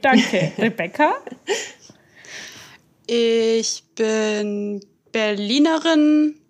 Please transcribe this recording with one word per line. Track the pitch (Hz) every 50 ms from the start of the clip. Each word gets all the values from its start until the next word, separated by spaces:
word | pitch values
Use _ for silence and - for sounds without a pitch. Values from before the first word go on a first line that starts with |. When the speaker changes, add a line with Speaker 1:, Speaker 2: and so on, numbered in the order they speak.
Speaker 1:
danke. | - 269 254 220 - - - 180 165 156 -
Speaker 2:
<laughs> | -
Speaker 1:
Rebecca? | 220 226 220 - 165 - - - 302 320 427 554 - - - - _ - 415 - - - - - - - - _ _ _ _ - - - - - - - - - - - - - _ _ _ _ _
Speaker 3:
Ich | - 233 233 233 226 226 226 226 226 226 226 220 - - - - _ _
bin | - 226 220 220 220 214 214 214 208 208 208 208 208 208 208 208 196 196 - _ _ _ _
Berlinerin, | - 226 220 214 208 202 208 202 240 294 294 330 320 311 311 330 320 302 302 302 302 302 302 302 302 - _